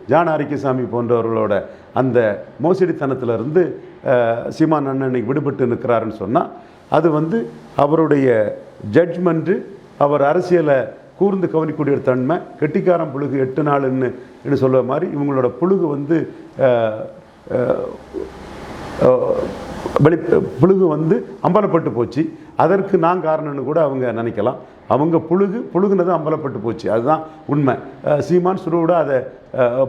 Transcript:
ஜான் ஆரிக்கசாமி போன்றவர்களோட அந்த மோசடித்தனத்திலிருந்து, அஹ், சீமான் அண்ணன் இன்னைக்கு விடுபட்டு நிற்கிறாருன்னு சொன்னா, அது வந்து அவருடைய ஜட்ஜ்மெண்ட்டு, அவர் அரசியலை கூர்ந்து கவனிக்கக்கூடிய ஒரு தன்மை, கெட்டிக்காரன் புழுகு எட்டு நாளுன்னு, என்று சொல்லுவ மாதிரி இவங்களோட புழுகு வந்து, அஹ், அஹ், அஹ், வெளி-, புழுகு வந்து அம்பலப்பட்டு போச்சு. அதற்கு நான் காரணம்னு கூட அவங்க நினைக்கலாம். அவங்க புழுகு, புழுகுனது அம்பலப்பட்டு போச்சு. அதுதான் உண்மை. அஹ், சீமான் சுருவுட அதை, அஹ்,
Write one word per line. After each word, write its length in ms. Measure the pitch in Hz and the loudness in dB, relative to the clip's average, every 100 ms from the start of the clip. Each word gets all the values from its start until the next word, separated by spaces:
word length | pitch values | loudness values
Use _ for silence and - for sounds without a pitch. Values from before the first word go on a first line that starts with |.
| - | 0
ஜான் 200 | 156 170 | 2 2
ஆரிக்கசாமி 580 | 156 139 143 139 131 113 | 0 -2 -2 -2 -2 -2
போன்றவர்களோட 720 | 120 117 117 113 113 107 98 - - - | -4 0 0 2 0 0 0 -4 -16 -10
அந்த 500 | 113 131 120 110 98 - - | -4 0 2 2 -2 -10 -4
மோசடித்தனத்திலிருந்து, 1080 | 151 180 175 160 139 135 120 113 123 165 156 - - - - | -2 0 0 -2 -4 -4 -2 -4 0 0 0 -4 -16 -10 0
அஹ், 420 | 123 117 117 - | 2 2 0 -4
சீமான் 400 | - 160 156 139 | 0 2 2 0
அண்ணன் 180 | 135 131 | -2 -2
இன்னைக்கு 280 | 127 110 | -2 -2
விடுபட்டு 320 | 147 139 135 123 | -2 -2 -2 -2
நிற்கிறாருன்னு 460 | 117 113 113 110 | -2 0 0 0
சொன்னா, 380 | 110 98 147 - - - - - | -6 -2 0 -2 -10 -20 -20 -2
அது 220 | 147 165 | 2 2
வந்து 380 | 151 160 226 233 - - - | 2 0 -2 -4 -10 -12 -2
அவருடைய 840 | 143 160 156 143 131 110 104 - - - 104 | 2 2 2 4 4 2 0 -4 -14 -14 0
ஜட்ஜ்மெண்ட்டு, 680 | 120 170 175 180 165 147 226 - - - - | 2 2 0 0 0 0 -2 -4 -18 -16 0
அவர் 240 | 143 143 | 2 4
அரசியலை 540 | 139 165 175 175 151 135 110 - - - | 2 2 2 2 4 2 0 -8 -18 -2
கூர்ந்து 300 | 196 190 170 | 0 0 0
கவனிக்கக்கூடிய 460 | 160 156 151 139 | 0 -2 -2 -2
ஒரு 80 | 135 | 0
தன்மை, 380 | 139 127 127 175 - - | 0 0 0 -2 -4 -4
கெட்டிக்காரன் 520 | 147 190 175 170 156 | -2 0 2 0 0
புழுகு 280 | 135 143 135 | -4 -4 -2
எட்டு 240 | 131 160 | -2 0
நாளுன்னு, 500 | 147 143 135 131 123 - - - - | 0 0 0 0 -2 -4 -16 -12 -2
என்று 220 | 131 131 | 0 4
சொல்லுவ 180 | 127 117 | 2 2
மாதிரி 260 | 147 180 147 | -2 -2 -2
இவங்களோட 320 | 143 135 123 | -2 0 0
புழுகு 400 | - 180 190 165 | 0 0 2 0
வந்து, 420 | 143 143 160 131 - - - | -2 0 0 -2 -10 -16 0
அஹ், 460 | 131 120 110 110 - - - - - | 2 4 2 -2 -10 -14 -20 -20 -6
அஹ், 340 | - 123 - - - - - - - - - - - - - | -2 0 -2 -4 -10 -12 -12 -10 -14 -16 -16 -14 -14 -12 2
அஹ், 340 | 123 127 - - - - - - - - | 4 4 2 -2 -4 -8 -12 -10 -4 4
வெளி-, 400 | 143 170 - - 127 123 | 4 4 2 0 0 2
புழுகு 280 | 175 196 175 | 4 6 4
வந்து 380 | 151 160 233 - - | 2 0 0 -2 -4
அம்பலப்பட்டு 460 | - 208 202 165 151 | 0 2 2 0 0
போச்சு. 440 | 113 117 143 160 - - - | -2 -2 -2 -4 -6 -16 0
அதற்கு 420 | 156 196 190 190 | 2 2 2 2
நான் 240 | 165 180 | 2 0
காரணம்னு 420 | 156 156 151 139 | 0 -2 -2 -6
கூட 180 | 123 156 | -2 0
அவங்க 300 | 147 131 123 | 0 0 -2
நினைக்கலாம். 440 | 110 113 107 110 139 - - - | -2 -4 -2 -2 -2 -14 -18 -2
அவங்க 300 | 117 160 165 | 2 4 2
புழுகு, 520 | 160 180 202 226 - | 2 0 0 -2 -2
புழுகுனது 380 | 170 196 196 175 | 0 2 2 2
அம்பலப்பட்டு 480 | 165 151 156 143 110 | 0 0 -2 -4 -6
போச்சு. 280 | 113 - 92 | -6 -4 -2
அதுதான் 300 | 110 123 156 - - - | 0 2 0 -2 -14 -4
உண்மை. 280 | 143 135 113 - - - | 0 2 0 -6 -8 -2
அஹ், 120 | 147 | 0
சீமான் 400 | 139 180 180 190 | 2 2 2 -2
சுருவுட 340 | 165 170 165 | -2 -2 2
அதை, 240 | 175 143 127 - - - 123 | 2 2 -2 -4 -14 -12 0
அஹ், 300 | 120 127 | 0 2